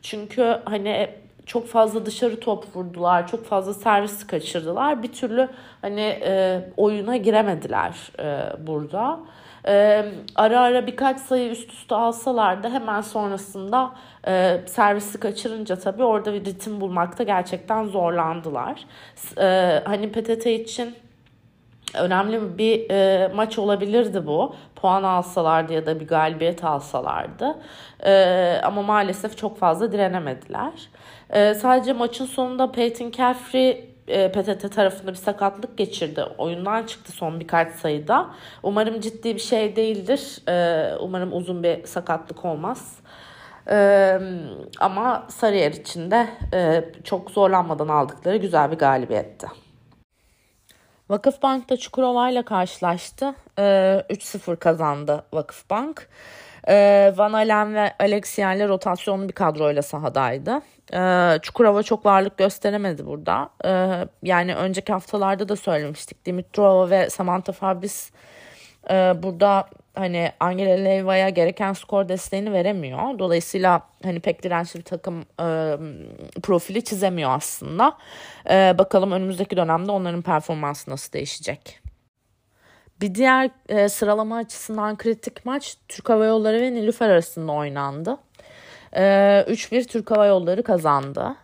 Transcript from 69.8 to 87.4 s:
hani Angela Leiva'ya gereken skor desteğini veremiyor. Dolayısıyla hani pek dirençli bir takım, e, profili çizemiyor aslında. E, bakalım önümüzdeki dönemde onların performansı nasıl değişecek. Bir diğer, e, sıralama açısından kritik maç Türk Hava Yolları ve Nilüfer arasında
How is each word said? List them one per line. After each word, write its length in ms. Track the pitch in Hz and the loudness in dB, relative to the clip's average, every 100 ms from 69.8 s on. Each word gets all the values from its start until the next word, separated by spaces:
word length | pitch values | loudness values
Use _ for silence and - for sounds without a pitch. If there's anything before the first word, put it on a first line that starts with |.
| _ - | _ -6
hani 320 | 185 175 170 - | -4 0 -2 0
Angela 340 | 175 185 196 | -2 0 2
Leiva'ya 540 | 185 196 190 190 190 190 | 2 4 2 2 2 2
gereken 440 | 175 170 185 196 | 2 0 2 -4
skor 360 | 196 - 202 190 | -4 -2 -2 0
desteğini 440 | 185 - 196 208 | -4 -4 -6 -2
veremiyor. 640 | 190 180 196 143 127 233 247 | 0 0 -2 -6 -6 -6 -4
Dolayısıyla 640 | 185 170 - 190 180 170 - _ | 0 0 0 0 2 2 0 _
hani 180 | 190 170 | -6 -4
pek 220 | 180 165 | -4 -4
dirençli 360 | 185 175 170 170 | -2 -4 -4 -10
bir 60 | |
takım, 400 | - 170 185 170 - - | -10 -10 -8 -10 -12 -6
e, 360 | 170 160 160 147 160 123 64 53 73 - | -4 -2 -2 -4 -8 -14 -16 -18 -16 -12
profili 420 | - 180 - 196 | 0 0 0 -8
çizemiyor 460 | - 202 190 175 143 | -6 -2 -2 0 0
aslında. 640 | 131 - - - 165 262 - - - - - - | -2 -4 -10 -10 0 0 0 -18 -20 -20 -18 2
E, 240 | 190 190 180 | 6 6 6
bakalım 340 | 190 196 190 | 4 4 2
önümüzdeki 440 | 185 190 180 196 185 | 0 -2 -4 -4 -2
dönemde 360 | 165 165 190 | 0 0 0
onların 300 | 202 180 175 | -2 -2 -4
performansı 680 | 170 156 - 156 147 147 - | 0 -2 0 -6 -4 -6 -10
nasıl 220 | 131 - | -12 -8
değişecek. 680 | 147 139 - - 147 - - - _ _ _ _ _ _ _ _ _ _ _ | -8 -8 -10 -10 -12 -14 -20 -20 _ _ _ _ _ _ _ _ _ _ _
Bir 140 | 202 | -6
diğer, 360 | 190 262 262 262 _ _ | 2 4 4 2 _ _
e, 200 | 214 202 | 2 2
sıralama 480 | - 208 208 220 226 | 2 0 0 0 -4
açısından 600 | 226 - - 214 208 208 | -8 -12 -10 -6 -4 -4
kritik 500 | 233 220 - - 240 | -2 -2 -6 -12 -8
maç 300 | 277 - - _ | -8 -8 -18 _
Türk 200 | - - | -12 2
Hava 160 | 220 | 4
Yolları 360 | 220 220 214 226 | 4 2 2 0
ve 120 | 254 | 0
Nilüfer 360 | 240 214 202 226 | 0 -2 0 4
arasında 440 | 180 170 - | 4 2 -8